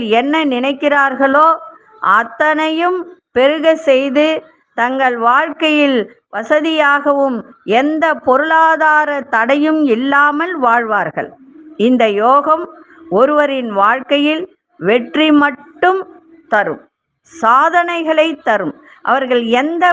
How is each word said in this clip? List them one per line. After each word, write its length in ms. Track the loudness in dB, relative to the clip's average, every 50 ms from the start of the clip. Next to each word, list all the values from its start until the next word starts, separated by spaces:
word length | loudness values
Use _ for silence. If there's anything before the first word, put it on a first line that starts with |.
| 0 0
என்ன 320 | 0 0 0 0 -2 0 0 -2
நினைக்கிறார்களோ 1000 | -2 -2 -2 -4 -4 -2 -2 0 2 2 0 0 0 0 0 2 4 4 4 4 2 0 -4 -16 -20 -20 _ _ _ -6 0 2 2
அத்தனையும் 840 | 2 0 -2 -4 -2 0 0 0 0 -2 -2 -2 -2 -2 -2 -2 -4 -8 -12 -18 _ _ _
பெருக 440 | -2 0 2 2 2 2 0 0 0 0
செய்து, 440 | 0 0 0 2 0 0 0 0 0 0 0 -4 -8 -14 _ _ _ _ -6 -4
தங்கள் 380 | -4 -2 -2 -2 -2 -2 -2 0
வாழ்க்கையில் 800 | 0 2 2 2 0 -2 -4 -2 -2 0 2 2 2 2 2 0 -2 -6 -10 _ _ _
வசதியாகவும் 1040 | -12 -10 -4 -2 -2 0 0 -2 0 0 2 2 2 0 0 0 0 0 0 -2 -2 -6 -8 -12 -20 _ -6 -2 0
எந்த 320 | 0 0 0 -2 0 -2 -2 -2 -2
பொருளாதார 920 | 0 0 0 2 2 2 2 2 4 2 2 2 2 2 2 2 0 0 -4 -6 -6 -4
தடையும் 520 | -2 -2 0 2 0 0 2 0 0 0 2 0
இல்லாமல் 640 | 0 0 0 0 2 2 2 2 0 -2 -4 -4 -4 -2
வாழ்வார்கள். 720 | 0 2 2 0 0 -2 -2 -2 -2 -4 -6 -8 -10 -10 -12 _ -20 -20 -20 -20 -20 -16 -6 -2
இந்த 240 | 0 0 2 2 2 0 0 0
யோகம் 480 | 2 2 2 2 2 0 -2 -2 -2 -10 -14 -20 -20 _ -20 -20 -12 -4
ஒருவரின் 600 | 0 2 2 2 2 2 0 0 -2 -4 -6 -4 -2
வாழ்க்கையில் 720 | 0 2 2 0 -2 -2 -4 -2 0 0 0 -2 -2 -6 -12 _ _ _ _ _ -8
வெற்றி 480 | -2 0 0 0 -2 -4 -2 0 0 2 4
மட்டும் 640 | 2 2 0 -2 -6 -18 -18 -8 -2 0 0 0 -2 -4 -10 -16 -20 _ _ -20 -20 _ -2
தரும், 320 | -2 -2 -2 -2 -6 -10 -14 _ _ _ _ _ _ _ _ _
சாதனைகளை 960 | -12 -2 0 2 4 4 2 2 0 0 -2 -2 -4 -6 -4 -2 0 0 0 0 -2 -6 -4
தரும். 300 | -2 -2 -2 -2 -6 -8 -10 -20 -20 -20 _ -4
அவர்கள் 380 | -2 -2 -2 0 0 -2 -2 0 0 0
எந்த 320 | 0 0 -2 -2 0 2 2